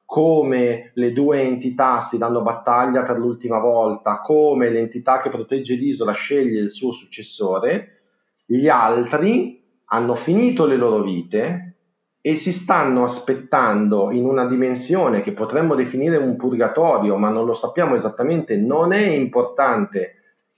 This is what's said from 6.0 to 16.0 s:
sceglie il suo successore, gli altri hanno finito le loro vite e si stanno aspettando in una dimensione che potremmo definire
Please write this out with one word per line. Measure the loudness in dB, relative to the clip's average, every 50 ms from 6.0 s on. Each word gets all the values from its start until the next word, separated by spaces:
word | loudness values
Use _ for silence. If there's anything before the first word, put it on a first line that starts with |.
| -2 -2
sceglie | -2 -4 -4 -2 0 0 0 0 0 -2
il | -2 -4
suo | -6 -6 -6 -6
successore, | -6 -8 -14 _ -18 -18 -18 -16 -8 -4 -2 -2 -2 0 0 0 -2 -2 -4 -10 _ _ _ _ _ _ _ _ _ _ _
gli | _ -2 2 2 4
altri | 4 4 4 2 2 2 0 0 0 0 2 2 2 2 0 -2 -8 -14 _ _ _ _ _
hanno | _ -2 -2 0 0 -2
finito | -2 0 0 2 2 2 2 2 2 2
le | 2 2
loro | 2 2 2 2 0
vite | 0 -2 -4 -6 -6 -4 -4 -2 -2 -2 -4 -6 -10 -12 -20 _ _ _ _ _ _ _ _ _
e | _ -2 -2
si | -2 -2 -4
stanno | -6 -6 -2 0 0 2 2 2 2 2 2
aspettando | 0 -2 -6 -4 -4 -4 -4 -2 -2 0 2 2 2 2 2 2 2 2 2 0 0
in | 0 0 0
una | 0 0 0 0
dimensione | 0 0 0 0 0 -2 -4 -2 -2 0 2 2 2 0 0
che | -2 -4
potremmo | -4 -4 -6 -2 -2 0 0 2 2
definire | 0 0 -2 -2 -2